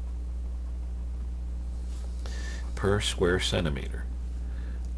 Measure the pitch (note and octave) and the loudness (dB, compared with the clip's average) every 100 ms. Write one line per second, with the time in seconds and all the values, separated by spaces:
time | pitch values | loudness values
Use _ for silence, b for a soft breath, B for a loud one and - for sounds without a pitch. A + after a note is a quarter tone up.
0 | - - - - - - - - - - | -4 -4 -2 -2 -2 -2 -2 -2 -2 -2
1 | - - - - - - - - - - | -2 -2 -2 -2 -2 -2 -2 -2 -2 -2
2 | - - B B B B B - G2 G#2 | -2 -2 B B B B B 2 4 4
3 | - - F2+ F#2 - G#2 F2 C2+ - - | 4 4 6 6 4 4 4 2 0 -2
4 | - - - - B B B B B | -2 -2 -2 -2 B B B B B